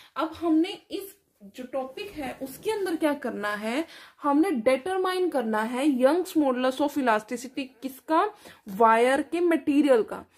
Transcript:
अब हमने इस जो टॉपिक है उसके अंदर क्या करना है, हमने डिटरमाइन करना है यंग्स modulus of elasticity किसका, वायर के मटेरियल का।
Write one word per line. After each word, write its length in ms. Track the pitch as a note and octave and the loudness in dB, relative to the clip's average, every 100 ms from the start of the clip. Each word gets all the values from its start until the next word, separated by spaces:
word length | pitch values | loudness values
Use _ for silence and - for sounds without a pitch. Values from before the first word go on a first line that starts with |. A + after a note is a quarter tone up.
| - C4 | -14 -6
अब 180 | D#4+ - | -6 -4
हमने 360 | E4 D#4 F#4 G#4 - | 0 2 0 -4 -10
इस 260 | G4 F#4+ - _ _ G3 - | -12 -12 -20 _ _ -20 -16
जो 80 | B3+ | -8
टॉपिक 380 | C4+ C4 F#4+ G4+ | -8 -8 -10 -14
है 220 | D4+ B3+ - | -10 -10 -10
उसके 280 | C4 - G#4 | -12 -8 -4
अंदर 260 | G#4+ F#4+ D#4+ | -2 -2 0
क्या 180 | D#4 C#4 | 0 -2
करना 300 | A#3+ G3+ G#3 | -6 -6 -6
है, 300 | G#3 A3 B3+ E4 - - _ | -4 -4 -4 -6 -10 -20 _
हमने 280 | D4 C#4+ F#4+ | 0 2 2
डिटरमाइन 800 | C4 A#3 C4 F#4 F#4+ F#4 F#4 F4+ | 2 2 0 0 -2 -2 0 0
करना 320 | D4 A3 G#3+ | 0 -2 -2
है 240 | A3+ B3 D4+ B3 | -2 0 0 4
यंग्स 340 | C4 F4 E4+ D#4+ | 4 4 0 0
modulus 480 | C#4 B3 B3+ C4 D4 | 2 2 0 0 -2
of 160 | D4 | 0
elasticity 640 | B3 G#3+ - B3 B3+ - C4 - | 0 0 -2 -10 -8 -10 -10 -10
किसका, 420 | C4 - - D#4+ G#4+ - - - - F#3+ | -14 -12 -2 0 0 -4 -20 -20 -8 4
वायर 460 | A3+ A3+ B3 C#4 C#4 | 6 6 4 2 0
के 80 | E4+ | 0
मटेरियल 640 | F4 E4 - C#4+ D4 A#3+ | 2 2 2 2 6 4
का। 220 | - F#3+ - | 2 -6 -14